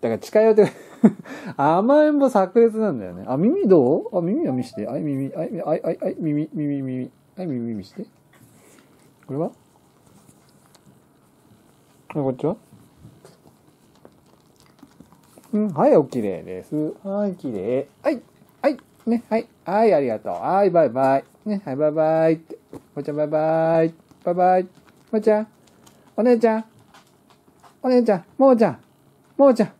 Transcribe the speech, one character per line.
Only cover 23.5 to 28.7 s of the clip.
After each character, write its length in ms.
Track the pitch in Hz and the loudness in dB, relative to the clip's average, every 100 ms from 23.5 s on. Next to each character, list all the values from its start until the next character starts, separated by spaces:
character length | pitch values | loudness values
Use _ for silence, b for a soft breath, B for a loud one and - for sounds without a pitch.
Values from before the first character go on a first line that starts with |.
| 160 160 165 | 0 0 2
イ。 120 | 165 165 _ _ | 0 -4 _ _
バ 80 | - | -4
イ 20 | |
バ 240 | 180 180 185 | 2 4 2
イ。 100 | 185 _ _ _ _ | 0 _ _ _ _
も 80 | 220 | -2
ー 40 | |
ち 100 | 214 | 2
ゃ 80 | 214 | 0
ん。 80 | 220 _ b b b b b - | -2 _ b b b b b -2
お 60 | |
姉 160 | 226 240 | 2 4
ち 80 | 226 | 2
ゃ 120 | 220 | 0
ん。 60 | 220 _ _ - _ _ _ _ _ _ - _ | -6 _ _ -20 _ _ _ _ _ _ -20 _
お 60 | 247 | 2
姉 160 | 247 | 2
ち 80 | 226 | 4
ゃ 40 | 190 | 0
ん。 80 | - _ | -2 _
も 160 | 269 | 4
ー 40 | 247 | 6
ち 80 | |
ゃ 60 | 214 | 4